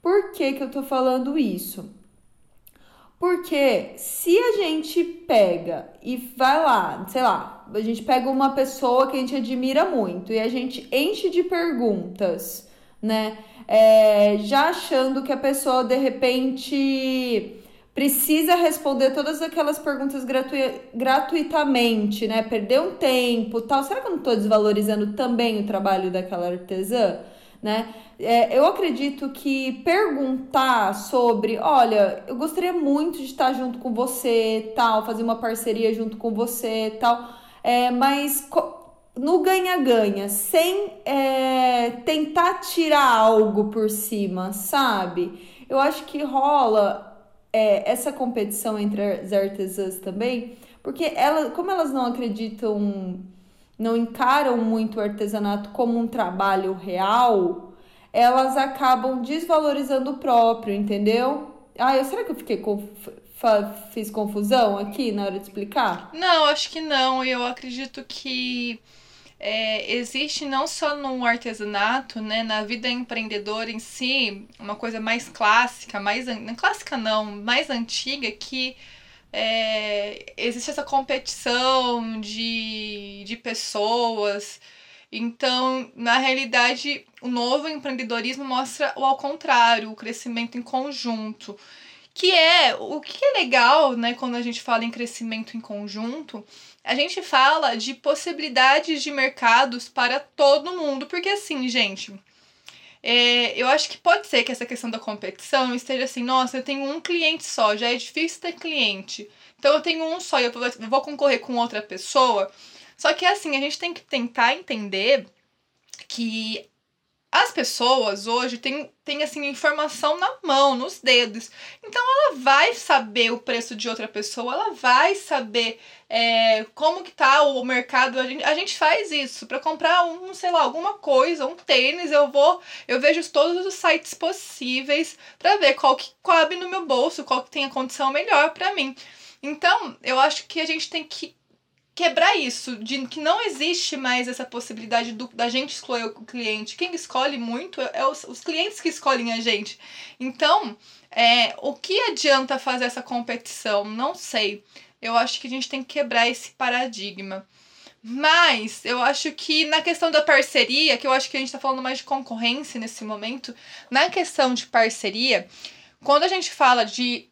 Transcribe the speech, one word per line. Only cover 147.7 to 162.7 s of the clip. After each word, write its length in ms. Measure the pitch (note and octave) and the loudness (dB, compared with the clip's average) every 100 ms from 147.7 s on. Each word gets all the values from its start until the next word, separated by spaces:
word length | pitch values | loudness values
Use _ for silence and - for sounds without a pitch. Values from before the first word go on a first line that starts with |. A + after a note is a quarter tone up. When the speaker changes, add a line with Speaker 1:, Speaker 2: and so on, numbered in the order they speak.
| - | -8
Speaker 2:
é, 100 | B3+ | -6
é 120 | A3+ C4+ | -2 -2
os, 180 | D4 | -2
os 160 | - B3 | -14 -10
clientes 400 | - D#4+ G4 - | -6 -4 -4 -4
que 80 | E4 | -6
escolhem 440 | - C#4+ B3+ A#3 | -2 0 0 0
a 80 | A#3 | -2
gente. 380 | A3+ G#3 G#3+ - - - - - | -2 -2 -4 -16 -20 -18 -20 -10
Então, 580 | B3+ - D4+ G4 C#4 G#3+ _ - _ | -10 0 4 4 2 -10 _ -20 _
é, 440 | A3 A#3 A#3+ A3 - | 2 4 6 2 -2
o 160 | C#4 | -6
que 240 | - - G#4 A#4 | -6 -2 0 0
adianta 480 | - D4+ C4+ C4 C4+ | 0 2 2 2 -4
fazer 260 | C4+ B3+ B3+ | -2 -2 -4
essa 160 | B3 | -6
competição? 840 | B3 A#3+ A#3 A#3 - - A3+ G#3 | -8 -8 -6 -10 -10 -10 -2 -2
Não 300 | G#3 A3 C#4 | -2 -4 -6
sei. 500 | F#4 - A3+ G#3 G#3 _ - - _ | -6 -6 -2 -2 -4 _ -20 -20 _
Eu 140 | A3+ A#3 | 0 2
acho 240 | B3 - | 2 -4
que 60 | B3+ | -8
a 40 | |
gente 180 | B3+ B3+ | -8 -6
tem 140 | C4+ | -8
que 120 | C4 | -6
quebrar 340 | D4+ A#3+ A#3+ A#3+ | -4 0 2 2
esse 220 | A#3+ - | 0 -12
paradigma. 960 | _ B3+ B3 B3+ G#3+ G3+ F#3 G3 F#3+ - _ _ _ - _ | _ -2 -2 -4 -6 -12 -12 -12 -12 -14 _ _ _ -20 _
Mas 840 | A3 B3+ D4+ E4+ E4 A#3+ G#3+ - | -10 0 4 6 6 4 -2 -8
eu 160 | G#3+ B3 | -4 0
acho 280 | B3 C#4 D#4+ | 0 0 -4
que 320 | - - D#4 D4+ | -8 -2 0 2
na 140 | D#4 | 0
questão 300 | D#4 E4+ E4 | 0 0 2
da 120 | D4+ | 2
parceria, 760 | D4+ C#4 C4 - - C4 D#4 A#3+ | 6 4 4 2 2 2 2 2
que 80 | C#4 | 2
eu 60 | |
acho 180 | C4 C4 | 0 0
que 60 | C4+ | -6
a 40 | |
gente 120 | C4 | -6
tá 80 | C4+ | -4
falando 220 | C4+ C4 | -4 -4
mais 160 | B3+ C4 | -6 -8
de 60 | |
concorrência 760 | - C4+ B3+ A3+ A#3 C4 D4 | -6 -6 -6 -4 -2 -2 -6